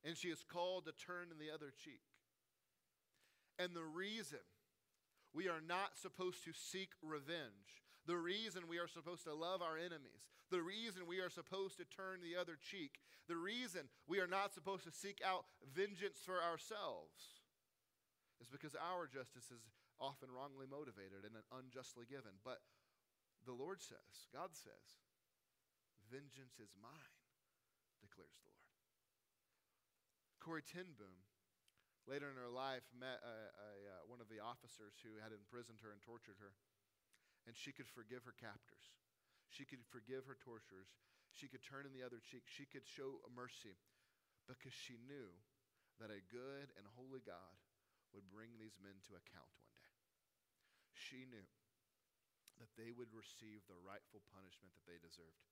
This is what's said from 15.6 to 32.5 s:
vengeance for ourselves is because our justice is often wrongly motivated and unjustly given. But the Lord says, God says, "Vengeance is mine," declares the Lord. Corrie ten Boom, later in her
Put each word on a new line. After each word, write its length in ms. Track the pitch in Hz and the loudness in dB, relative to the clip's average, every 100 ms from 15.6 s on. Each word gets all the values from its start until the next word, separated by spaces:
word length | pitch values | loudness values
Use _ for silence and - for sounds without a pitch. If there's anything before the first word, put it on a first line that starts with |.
| 135 | -2
vengeance 460 | 139 202 190 196 - | 6 6 6 2 2
for 220 | - 185 | 4 6
ourselves 1000 | 170 160 - 214 175 95 78 - - - _ _ _ _ _ _ _ _ _ _ | 8 6 0 0 2 0 -4 -12 -14 -14 _ _ _ _ _ _ _ _ _ _
is 100 | 120 | -12
because 240 | 135 156 151 | -6 -4 2
our 320 | 170 180 156 | 4 4 4
justice 400 | 131 120 127 117 | 0 -4 -6 -10
is 140 | 120 113 - - - | -10 -12 -18 -20 0
often 260 | 135 135 127 | 0 2 -6
wrongly 400 | 127 143 135 135 | -4 -4 -4 -4
motivated 560 | 139 143 101 95 98 | -2 -4 -6 -8 -6
and 160 | 104 113 107 127 | -8 -10 -6 -6
unjustly 480 | 131 127 127 123 | -4 -6 -6 -8
given. 320 | 120 135 117 95 | -6 -6 -8 -8
But 160 | 131 123 - - _ _ _ _ _ _ 120 | -4 -4 -6 -20 _ _ _ _ _ _ -4
the 80 | 123 | 0
Lord 240 | 147 190 | 0 -2
says, 480 | - - - - - 131 | -6 -10 -14 -14 -8 -2
God 160 | 185 | -2
says, 480 | 156 - - - - _ _ _ _ _ _ _ _ _ _ 104 | -4 -10 -12 -16 -20 _ _ _ _ _ _ _ _ _ _ -8
"Vengeance 480 | 131 143 135 127 - | -8 -6 -14 -14 -12
is 160 | 104 98 | -14 -10
mine," 400 | 113 151 131 - _ _ _ _ _ _ _ _ | -10 -10 -12 -18 _ _ _ _ _ _ _ _
declares 320 | 104 - 76 - | -16 -14 -14 -16
the 80 | - | -20
Lord. 240 | - - _ _ _ _ _ _ _ _ _ _ _ _ _ _ _ _ _ | -20 -20 _ _ _ _ _ _ _ _ _ _ _ _ _ _ _ _ _
Corrie 240 | 160 160 - | 0 0 0
ten 240 | 175 185 123 | -4 -6 -6
Boom, 240 | 98 92 98 _ _ _ - _ _ _ | -10 -12 -20 _ _ _ -20 _ _ _
later 240 | - 139 143 | -2 0 0
in 80 | 131 | -2
her 160 | 123 | 0